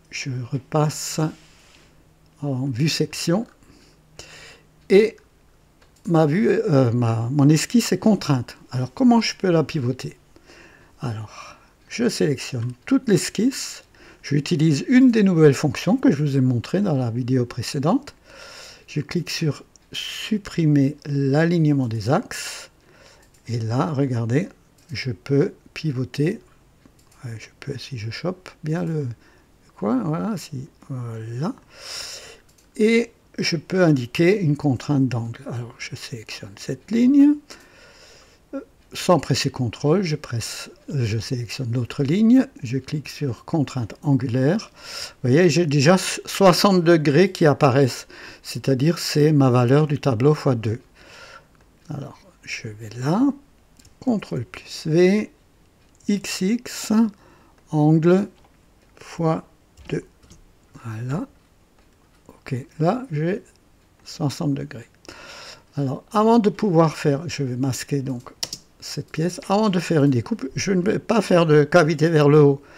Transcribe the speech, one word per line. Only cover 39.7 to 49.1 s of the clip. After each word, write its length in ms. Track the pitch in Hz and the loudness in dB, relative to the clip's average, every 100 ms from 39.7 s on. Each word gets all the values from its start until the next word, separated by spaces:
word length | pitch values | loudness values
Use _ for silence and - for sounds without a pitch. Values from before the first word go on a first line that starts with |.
| - 147 180 | -2 0 0
je 120 | 180 151 | 0 -4
presse, 540 | - 117 - - - - - | -6 -8 -8 -12 -16 -18 -8
je 240 | 147 113 110 | -4 -2 -4
sélectionne 540 | - 127 117 - 120 | -4 -8 -8 -8 -4
l'autre 320 | 123 113 - | -4 -4 -4
ligne, 420 | 135 180 220 262 240 - | -2 2 6 4 4 -4
je 160 | 117 131 | -6 -6
clique 320 | - 156 - | -6 -8 -8
sur 340 | - 143 113 | -8 -6 -6
contrainte 520 | - 165 139 127 110 - | -4 -2 -2 -4 -8 -6
angulaire. 680 | 147 135 123 127 135 214 - - - - - - | 0 0 0 0 2 0 -4 -18 -16 -14 -14 -6
Vous 60 | 123 | 2
voyez, 200 | 139 185 | 4 4
j'ai 160 | 160 170 | 2 2
déjà 320 | 147 139 185 | 2 4 4
soixante 840 | - - - - 196 170 202 185 | 2 -8 -6 4 4 6 4 4
degrés 480 | 165 170 151 143 196 | 4 4 4 4 4
qui 140 | - 160 | 4 2
apparaissent, 600 | 131 143 127 131 - - - - - | 4 4 4 2 0 -14 -20 -20 -20
c'est-à-dire 560 | - 123 135 131 147 170 | -14 -6 -2 0 0 0
c'est 320 | - | -2